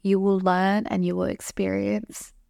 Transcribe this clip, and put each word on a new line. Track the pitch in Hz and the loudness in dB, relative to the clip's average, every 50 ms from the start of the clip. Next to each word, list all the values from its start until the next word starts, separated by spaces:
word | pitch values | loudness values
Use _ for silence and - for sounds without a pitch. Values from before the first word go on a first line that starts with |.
| - | 0
you | 190 196 190 | 2 2 4
will | 190 202 196 190 | 4 2 2 2
learn | 185 185 180 180 190 196 202 214 220 | 2 2 2 4 2 2 2 0 0
and | - - 185 180 | -2 -2 0 0
you | 175 175 | 0 0
will | 180 185 | -2 -2
experience, | - - - - - - - 190 190 190 - 196 202 208 214 226 - - - - - - - _ _ | -2 -4 -6 -10 -10 -6 -4 -2 -2 -2 -2 -2 -2 -2 -4 -4 -8 -14 -18 -18 -18 -20 -20 _ _